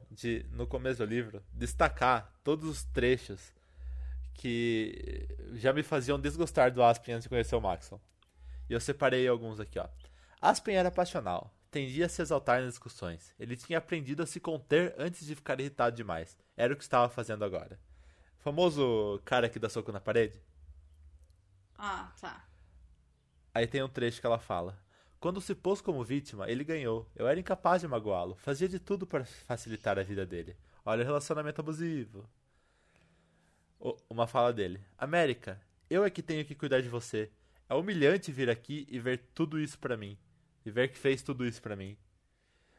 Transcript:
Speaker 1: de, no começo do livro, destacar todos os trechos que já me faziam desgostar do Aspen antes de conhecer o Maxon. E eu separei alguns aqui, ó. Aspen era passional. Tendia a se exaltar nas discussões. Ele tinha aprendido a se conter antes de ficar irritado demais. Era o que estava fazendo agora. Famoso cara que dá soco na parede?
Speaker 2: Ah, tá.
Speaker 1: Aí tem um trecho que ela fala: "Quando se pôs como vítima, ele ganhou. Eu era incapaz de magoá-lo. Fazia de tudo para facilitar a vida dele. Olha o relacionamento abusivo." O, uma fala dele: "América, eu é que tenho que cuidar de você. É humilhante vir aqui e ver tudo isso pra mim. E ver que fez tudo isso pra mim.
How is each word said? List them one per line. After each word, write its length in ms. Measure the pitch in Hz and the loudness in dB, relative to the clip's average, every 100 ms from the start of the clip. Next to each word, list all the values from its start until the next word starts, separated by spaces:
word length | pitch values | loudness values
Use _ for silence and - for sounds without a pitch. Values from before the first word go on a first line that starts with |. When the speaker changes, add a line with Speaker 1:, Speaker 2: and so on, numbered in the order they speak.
| - | -12
Speaker 1:
de, 340 | 110 120 113 123 | -8 -4 -4 -6
no 160 | 117 120 | -8 -6
começo 300 | 131 131 120 | -4 -4 -2
do 80 | 107 | -2
livro, 360 | 120 113 101 - | -2 -4 -8 -12
destacar 800 | - 120 - 156 - 127 123 - _ | -6 -4 2 2 4 4 4 0 _
todos 240 | - 156 160 | 0 0 0
os 160 | 143 | -6
trechos 680 | - - 123 127 - 98 - _ _ - - - - - - | -4 2 4 4 0 -14 -16 _ _ -14 -10 -8 -8 -8 -10
que 920 | - 127 117 120 113 110 - - - - - 95 | -8 -2 0 2 2 0 -4 -8 -8 -8 -10 -10
já 180 | 117 123 | 0 2
me 100 | 143 | 2
faziam 380 | - 151 123 143 | 2 0 2 0
desgostar 540 | 143 156 170 - 127 | 0 0 0 6 6
do 100 | 120 | 8
Aspen 320 | 120 117 - 117 | 8 8 2 -6
antes 80 | |
de 60 | 110 | -2
conhecer 260 | 123 113 120 | 0 2 2
o 60 | |
Maxon. 400 | 101 85 - 98 - _ _ _ - - - | 0 -2 -6 -18 -20 _ _ _ -14 -12 -4
E 40 | |
eu 80 | 117 | -2
separei 440 | 117 139 135 127 127 | -2 2 4 4 4
alguns 320 | 120 117 107 | 2 -2 -8
aqui, 180 | 107 - | -8 -8
ó. 80 | 87 - - - - - | -8 -10 -20 -20 -20 0
Aspen 340 | - 226 - 190 | 4 4 2 2
era 160 | 180 | 2
passional. 640 | 180 175 175 101 87 - - _ | 2 0 -2 -2 -2 -4 -14 _
Tendia 360 | 147 135 135 170 | -6 -4 0 -2
a 20 | |
se 120 | - | -2
exaltar 400 | 165 151 139 123 | 0 0 4 2
nas 100 | 127 | 2
discussões. 640 | 117 117 - 90 82 - - | -6 -14 -10 -8 -8 -14 -12
Ele 160 | 113 123 | -10 -10
tinha 220 | - 165 | -4 -4
aprendido 460 | 165 170 135 147 | -2 -4 -4 -4
a 20 | 165 | -4
se 160 | - | -6
conter 520 | - 156 - 147 180 - | -4 -6 4 4 4 0
antes 280 | 160 175 147 | -6 -6 -10
de 100 | 151 | -8
ficar 220 | - 131 | -4 -4
irritado 360 | 139 139 120 117 | -2 0 0 0
demais. 420 | 107 82 82 - _ - | -4 -6 -6 -14 _ 0
Era 160 | 120 | 0
o 20 | 139 | 0
que 80 | |
estava 240 | - 127 120 | 2 4 4
fazendo 380 | - 113 104 104 | 2 -6 -4 -2
agora. 340 | 90 - - - - - - _ _ | -4 -8 -14 -20 -20 -20 -20 _ _
Famoso 840 | - 147 175 147 131 113 104 101 | -2 4 4 6 4 4 2 -2
cara 240 | - 123 117 | 2 4 4
que 100 | 117 | 2
dá 100 | 110 | -4
soco 220 | 117 107 | -4 -6
na 80 | 101 | -4
parede? 420 | - 110 110 - - - - - - - - - - _ _ _ _ - | 0 4 2 0 -20 -20 -20 -20 -20 -20 -20 -20 -20 _ _ _ _ -10
Speaker 2:
Ah, 340 | 208 185 185 - | -6 -6 -8 -12
tá. 260 | 185 196 - - - - - _ _ _ _ _ _ | -14 -14 -18 -20 -20 -20 -20 _ _ _ _ _ _
Speaker 1:
Aí 140 | 117 117 | 0 0
tem 160 | 139 | 0
um 60 | 131 | -2
trecho 320 | 127 120 117 | 0 0 0
que 40 | 120 | 0
ela 140 | 117 | 0
fala: 420 | - 92 87 98 _ _ _ _ | 0 -4 -4 -8 _ _ _ _
"Quando 220 | 165 190 | -4 -2
se 120 | 185 | -4
pôs 280 | 196 180 202 | -4 0 0
como 220 | - 147 | 0 -2
vítima, 460 | 117 139 143 104 98 | -2 -4 -4 -6 -4
ele 140 | 123 | -4
ganhou. 460 | 143 160 123 113 113 - | -2 -4 -2 -4 -6 -2
Eu 120 | 117 | 0
era 120 | 160 | 2
incapaz 420 | 180 190 175 180 | 0 0 2 2
de 60 | 165 | 2
magoá-lo. 480 | 120 104 92 87 90 | -2 0 0 -2 -6
Fazia 340 | - 139 185 | -6 -2 -2
de 100 | 175 | -2
tudo 260 | - 196 185 | -4 -4 -2
para 200 | 156 123 | -4 -4
facilitar 760 | - - 120 - 110 110 98 | -10 -8 -8 -6 -4 0 0
a 40 | |
vida 220 | 95 101 92 | 0 -2 -4
dele. 300 | 87 82 87 _ - - | -6 -10 -14 _ -10 -2
Olha 180 | 113 | 0
o 20 | 123 | 2
relacionamento 540 | 147 143 151 147 143 | 0 0 -4 -4 -6
abusivo." 720 | 156 156 170 151 107 104 107 _ _ _ _ _ _ _ _ _ _ _ _ _ _ _ | -6 -4 -4 -4 -6 -12 -18 _ _ _ _ _ _ _ _ _ _ _ _ _ _ _
O, 180 | 127 - - | -8 -8 -6
uma 160 | 113 117 | 0 2
fala 280 | 127 120 | 4 4
dele: 280 | 113 92 95 98 - | 4 -2 -4 -12 -8
"América, 640 | 135 170 156 120 - 95 - _ - | 0 2 2 2 -6 -14 -16 _ -2
eu 160 | 175 202 | 2 2
é 40 | |
que 140 | 180 | 0
tenho 220 | - 156 151 | -4 -4 -6
que 100 | 143 | -6
cuidar 260 | 147 131 | 0 2
de 60 | 123 | 2
você. 420 | 120 117 110 107 - _ _ - | -4 -4 -4 -4 -8 _ _ -4
É 80 | 131 | -2
humilhante 560 | 185 180 147 190 175 | 0 4 6 6 2
vir 180 | 131 123 | 0 2
aqui 380 | 117 - 147 139 | 0 -2 -10 -8
e 100 | 123 | -6
ver 300 | 120 127 - - | -2 -4 -4 -2
tudo 240 | 160 156 | -2 0
isso 180 | 147 - | -4 -4
pra 200 | 135 117 | -4 -4
mim. 200 | 101 101 _ _ _ _ 113 | -6 -14 _ _ _ _ -4
E 60 | |
ver 180 | 107 127 | 0 0
que 80 | - | 2
fez 240 | 139 131 | 0 0
tudo 240 | - 127 123 | -2 -2 -2
isso 160 | 117 | -4
pra 140 | - 101 | -8 -8
mim. 220 | 95 101 _ _ _ _ _ _ _ | -8 -12 _ _ _ _ _ _ _